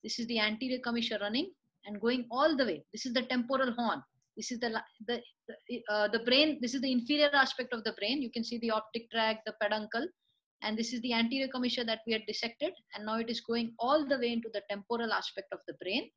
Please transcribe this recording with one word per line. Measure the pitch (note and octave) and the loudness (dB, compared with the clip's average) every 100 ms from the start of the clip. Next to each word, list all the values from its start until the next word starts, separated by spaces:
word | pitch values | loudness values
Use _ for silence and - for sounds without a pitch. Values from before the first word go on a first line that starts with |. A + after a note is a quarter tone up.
This | A3 - | -6 -6
is | A#3 | -2
the | A#3 | 2
anterior | G#3+ G#3+ C4 B3+ | 2 0 -2 -2
commissure | A#3+ A#3 A3+ G#3+ | 0 -2 0 -2
running | G3+ A#3 F#4 - _ _ | 0 -2 -2 -8 _ _
and | G3+ G#3 | -12 -2
going | A3 B3+ A#3+ | 0 0 -2
all | A#3+ D4+ C#4+ | 2 4 4
the | |
way. | A#3+ D#3 - | 2 0 -6
This | G#3+ C4+ | -10 -2
is | |
the | A#3+ | -2
temporal | B3 B3+ A#3+ C4 C4 | 0 -2 0 0 0
horn. | A#3 A#3 D3+ - _ _ - | 0 -2 -2 -6 _ _ -12
This | - | -8
is | A#3+ | -4
the, | A#3+ A3 - _ G#3+ | -4 -4 -8 _ -6
the, | A#3+ - _ - | -6 -6 _ -18
the, | - - A#3+ - | -18 -8 -8 -2
uh, | G#3 G#3 | 2 2
the | A3 | 2
brain. | A#3 B3+ D#4 D4 | 6 6 6 4
This | A#3 | -2
is | C4 | 0
the | C4 | 2
inferior | B3 A#3 D4 D4 | 0 2 4 6
aspect | C#4+ C4 - - | 6 4 2 -4
of | A#3+ | -2
the | A3 | -4
brain. | - G3+ C#4+ | -2 -2 0
You | B3 | -2
can | A#3+ | -4
see | A3+ A#3+ | -4 -2
the | A3+ | 0
optic | G#3+ G#3+ A#3 A3+ | 0 0 -8 -4
tract, | A#3 A3 A3 - | 0 2 0 -6
the | - | -2
peduncle, | G#3 G#3+ G#3+ A3+ E4 _ _ _ _ _ | 0 0 -2 -4 -4 _ _ _ _ _
and | G#3 G#3+ | -4 -2
this | A3+ | -2
is | A#3+ | -2
the | A#3 | 0
anterior | A#3 A#3 C4+ C4 | 2 2 2 -2
commissure | B3+ B3 B3 | 0 -2 0
that | A3+ A3 - | -2 -2 -2
we | |
had | A3 A3 | -2 -2
dissected. | G#3+ A#3 - D4+ - _ | -4 -6 -2 -4 -4 _
And | G#3 | -10
now | G#3+ A3 | -4 -2
it | A3+ | -2
is | A#3 | -4
going | - A#3 A#3 - | -2 -2 -2 -2
all | A#3+ D4+ C#4 | 2 4 4
the | C4+ | 0
way | A#3+ | 2
into | A#3 A3+ | 0 -4
the | G#3 - | -8 -6
temporal | G3+ G3 A#3 A3 | -8 -4 -2 0
aspect | G3 - - F#3+ | -2 -2 -10 -10
of | F#3 - | -10 -10
the | - | -8
brain. | F3+ A3 A#4 | -2 -2 -4